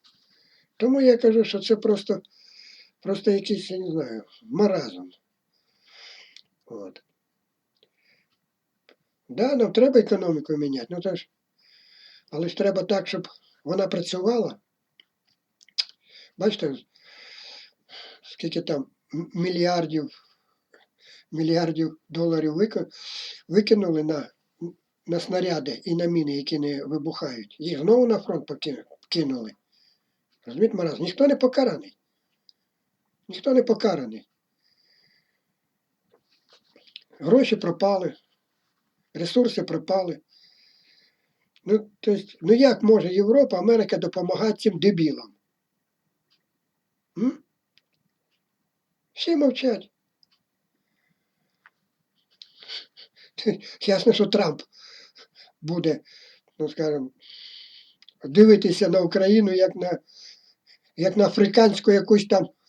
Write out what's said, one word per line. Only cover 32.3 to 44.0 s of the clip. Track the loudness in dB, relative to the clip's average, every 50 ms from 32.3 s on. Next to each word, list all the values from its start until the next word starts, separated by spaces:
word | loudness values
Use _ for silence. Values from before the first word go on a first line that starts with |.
| _ _ _ _ _ _ _ _ _ _ _ _ _ _ _ _ _ _ _ -18
Ніхто | -16 -4 -2 2 2
не | 2
покараний. | 4 2 0 0 0 -2 -2 -2 -6 -10 -12 -16 -18 _ _ _ _ _ _ _ _ _ _ _ _ _ _ _ _ _ _ _ _ _ _ _ _ _ _ _ _ _ _ _ _ _ _ _ _ _ _ _ _ _ _ _ _ _ _ _ _ _ _ _ _ _ _ -20 _ _ _ -8
Гроші | 0 4 4 4 4 2 -2
пропали, | -2 -2 -6 -4 0 0 0 0 0 -2 -6 -8 _ _ _ _ _ _ _ _ _ _ _ _ _ _ _ _ _ _ _ -10
ресурси | -10 -8 -2 0 0 0 0 0 -4
пропали. | -6 -6 -6 -8 -4 -2 -2 -2 -2 -4 -8 -12 _ _ _ _ _ _ _ _ _ _ _ _ _ _ _ _ _ _ _ _ _ _ _ _ _ _ _ _ -2
Ну, | 0 0 0 0 -6 _ _
то | -2 -2
есть, | -2 -2 -4 -12 -16 -6
ну | 4 4 6
як | 6 6 4 4 4
може | 4 4 4 4 4 0
Європа, | 0 0 2 4 4 4 4 2 0 0
Америка | 2 2 4 2 2 0 -2
допомагати | -4